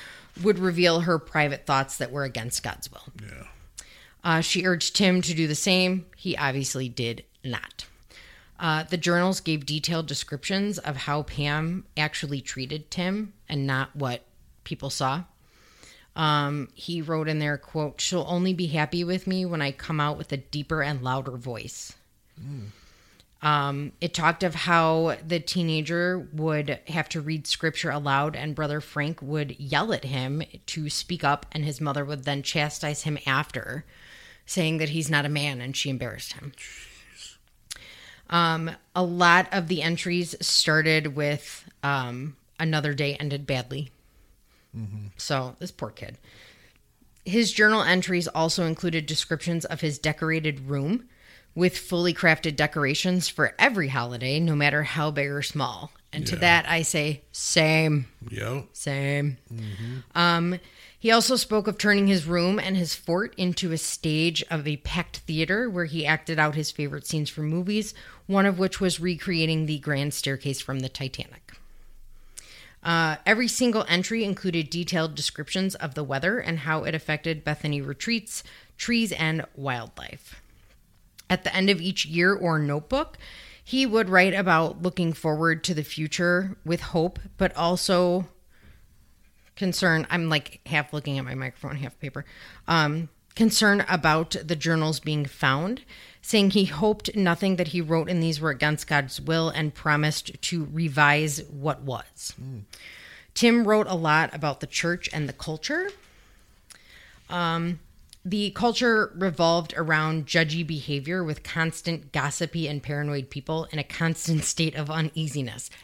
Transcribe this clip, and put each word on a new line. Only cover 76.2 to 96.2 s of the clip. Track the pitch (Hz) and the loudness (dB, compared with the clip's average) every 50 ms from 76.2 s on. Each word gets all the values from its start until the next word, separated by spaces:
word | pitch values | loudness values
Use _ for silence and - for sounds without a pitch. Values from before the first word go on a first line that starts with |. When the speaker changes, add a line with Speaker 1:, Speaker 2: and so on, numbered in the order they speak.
| 165 185 226 247 | 0 0 0 0
Speaker 1:
and | - 165 165 156 | -2 -4 -4 -2
how | 135 165 160 151 - | -2 0 0 0 0
it | - 156 | -2 -2
affected | 156 - - 151 147 - 165 160 151 - | -2 -2 -4 -4 -2 -2 -4 -4 -2 -2
Bethany | 151 151 - - 151 147 143 | -4 -4 -2 -2 -2 -2 -2
retreats, | 135 139 139 - - 226 233 220 - - - - - - - - - - - - | -4 -6 -8 -6 -2 -2 -2 -2 -4 -6 -10 -12 -12 -14 -20 -20 -20 -20 -12 -8
trees, | - - 240 226 226 190 | -2 2 2 2 2 2
and | - - 160 156 160 160 - - - | 0 0 0 0 0 0 -4 -6 -10
wildlife. | 139 139 135 123 120 113 - - - 64 - - - - - - - - - - - - - - _ _ _ _ _ _ _ _ - - - | -6 -4 -4 -4 -4 -6 -10 -12 -14 -14 -14 -14 -16 -18 -20 -20 -20 -20 -20 -20 -20 -20 -20 -20 _ _ _ _ _ _ _ _ -16 -2 -2
At | 185 180 - | -2 0 0
the | - - | 0 0
end | 190 190 202 | 4 4 4
of | 196 165 | 4 2
each | 170 190 190 - - | 0 -2 -2 -2 -4
year | 151 160 170 175 190 202 | 0 2 4 4 4 4
or | - 180 170 160 151 | 4 2 2 2 2
notebook, | 147 143 143 151 151 - 269 285 320 - - - - - - - - - - - | 2 0 0 -2 -2 -2 -2 -2 -2 -4 -8 -16 -20 -18 -18 -20 -20 -20 -20 -20
he | - - 254 262 269 | -8 -2 0 2 2
would | 226 214 226 214 180 | 4 4 4 4 6
write | 185 180 185 196 | 6 6 6 6
about | 190 196 185 185 165 160 165 - - 165 | 4 2 4 4 6 6 4 2 0 -2
looking | 170 180 - 180 175 165 | -4 -2 0 0 0 0
forward | 156 - - 156 151 151 165 165 160 160 - | 0 0 0 0 2 4 4 2 2 2 0
to | - 165 | -2 -2
the | 151 143 | -2 -4
future | - - 151 156 151 - - 175 175 175 180 190 190 190 - - | -4 -4 -6 -4 -4 0 0 2 4 4 2 2 -2 -6 -8 -2
with | 156 170 - | -2 -2 -2
hope, | - - - 165 165 185 - - - - - | -2 -2 0 0 0 0 -2 -6 -12 -12 -2
but | - 196 - - | 0 0 0 2
also | 147 170 170 180 175 - - 185 175 180 175 175 190 175 - - - _ - - - - - - - - - - - - _ _ _ _ _ _ _ _ _ _ | 2 2 2 2 2 2 4 4 4 6 4 2 0 -2 -4 -10 -20 _ -20 -20 -20 -20 -20 -20 -20 -20 -20 -20 -20 -20 _ _ _ _ _ _ _ _ _ _
concern. | - 202 180 170 - 190 170 160 160 - - | -4 -2 -2 2 4 4 4 4 4 2 0
I'm, | 175 175 165 160 | -2 0 2 2
like, | 151 147 - - - - _ | 0 0 0 -4 -12 -18 _
half | - 151 151 143 - | -2 -2 -2 -2 -2
looking | 151 147 - 143 139 135 | -6 -6 -4 -4 -4 -4
at | 131 | -4
my | 127 127 | -6 -6
microphone, | 131 131 131 - - - 139 147 | -6 -6 -8 -8 -10 -10 -8 -8
half | 135 139 120 - _ | -8 -8 -10 -10 _
paper. | - 139 - 139 - - - - - - - - - - | -12 -10 -10 -12 -12 -14 -18 -20 -20 -20 -20 -10 -2 2
Um, | 165 160 151 147 151 165 165 - - _ _ _ - | 4 4 4 2 0 -2 -4 -8 -12 _ _ _ 0
concern | - 226 220 - - 220 202 202 202 - - | 2 4 4 4 4 6 6 6 4 4 2
about | 185 160 170 156 156 160 165 - - - 160 | 0 2 4 4 4 4 2 0 -4 -6 -4
the | 156 170 | -4 -4
journals | 147 143 165 165 160 156 156 151 - | -2 0 2 2 2 2 0 -2 -2
being | - 156 151 151 143 | -2 -2 -2 -2 -2
found, | 135 - - 156 131 131 147 170 202 254 - - - - - - - - _ | -4 -2 0 2 2 2 2 0 -2 -4 -6 -8 -16 -20 -20 -20 -20 -20 _